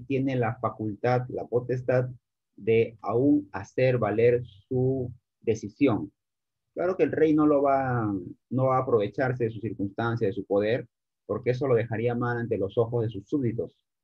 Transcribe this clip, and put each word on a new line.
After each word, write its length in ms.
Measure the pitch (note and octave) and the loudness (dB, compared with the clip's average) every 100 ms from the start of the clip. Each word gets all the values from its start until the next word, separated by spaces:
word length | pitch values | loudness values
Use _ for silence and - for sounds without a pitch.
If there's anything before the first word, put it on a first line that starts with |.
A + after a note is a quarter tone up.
| B2 | -4
tiene 320 | C3 C3+ B2+ | -2 0 0
la 180 | A2+ A#2 | -2 -2
facultad, 720 | A2 - G#2+ G2 A#2+ B2 B2 | -6 -4 -8 -2 0 0 -2
la 160 | F2+ E2 | -8 -4
potestad 640 | A#2+ B2 B2+ C3 B2+ B2 - _ _ _ - | -4 -2 -4 0 0 0 -6 _ _ _ -6
de 420 | G#2 A2+ A#2 - | 2 2 2 -4
aún 480 | G2 A#2 C#3+ D3 D3 | -2 2 4 2 0
hacer 460 | F#2+ G2 - C3 B2 | -10 -6 0 2 2
valer 480 | G#2 G#2+ A#2+ A#2+ B2+ | 0 4 4 4 -2
su 680 | - - B2+ B2+ C3+ B2 - _ _ | -14 -6 -2 0 -2 -6 -10 _ _
decisión. 720 | - G#2+ G2+ - C#3 G2 D2+ _ _ _ _ _ _ | -4 -2 -4 0 2 2 -4 _ _ _ _ _ _
Claro 220 | - F3 F#3 | -4 -2 0
que 60 | |
el 80 | C#3+ | 0
rey 220 | D#3 D#3+ | 4 4
no 120 | D3+ D3+ | 6 4
lo 160 | C#3+ | 4
va, 520 | C#3 C3+ C3 A#2+ G#2+ G2 E2+ - - | 4 2 2 0 -2 -4 -8 -16 -6
no 160 | B2 C3 | 0 2
va 120 | C3 | 2
a 40 | |
aprovecharse 640 | B2 A#2 G#2 - D3 B2 A2 | 2 2 2 -2 -2 0 -2
de 40 | |
su 100 | A2 | -4
circunstancia, 680 | A2 - G2+ - A#2 A#2 G#2 | -8 -6 -6 -4 -4 -2 -2
de 60 | |
su 120 | F#2+ - | -4 -2
poder, 420 | G2+ G#2 B2+ - _ _ _ - | 0 0 -2 -6 _ _ _ -8
porque 260 | G#2 A#2+ | -4 -2
eso 160 | B2+ C#3 | -2 2
lo 80 | A#2 | 0
dejaría 400 | A2+ A2 A#2+ A#2+ | 0 -2 -2 -2
mal 220 | A#2+ A#2+ | -4 -4
ante 200 | A#2 G2+ | -4 -4
los 200 | G2 - | -2 -2
ojos 260 | A2+ A#2+ | 0 -2
de 60 | A2 | -4
sus 180 | G2+ - | -6 -6
súbditos. 440 | D3+ A#2+ A2+ E2 _ _ _ | -2 -2 -4 -8 _ _ _